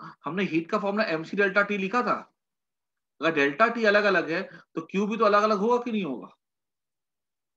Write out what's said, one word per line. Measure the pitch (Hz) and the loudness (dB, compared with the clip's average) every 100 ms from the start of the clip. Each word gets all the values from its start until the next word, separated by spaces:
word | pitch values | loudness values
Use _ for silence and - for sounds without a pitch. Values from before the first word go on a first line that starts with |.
| 160 - - | -10 -14 -8
हमने | 180 | -4
heat | 180 160 165 | -2 -2 -2
का | 214 | -2
formula | 196 202 | -2 -2
एमसी | 214 160 160 196 | -2 -4 -4 -2
delta | 196 196 | 0 2
टी | 202 202 | 0 -2
लिखा | 190 247 | -2 -2
था, | 214 - - _ _ _ _ _ _ _ _ - | -2 -4 -6 _ _ _ _ _ _ _ _ -4
अगर | 156 151 | -2 2
delta | 139 143 226 | 2 4 2
टी | 233 214 | 2 2
अलग-अलग | 202 202 180 156 | 4 4 2 0
है, | 170 196 - - - | -4 -6 -12 -14 -12
तो | |
क्यू | 160 190 208 | -6 -2 -2
भी | 214 | 2
तो | 214 | 2
अलग-अलग | 208 214 208 | 4 4 2
होगा | 220 247 | 2 0
कि | 247 | 0
नहीं | 220 165 | -4 -4
होगा? | 117 92 _ _ _ _ _ _ _ _ _ _ _ _ | -6 -12 _ _ _ _ _ _ _ _ _ _ _ _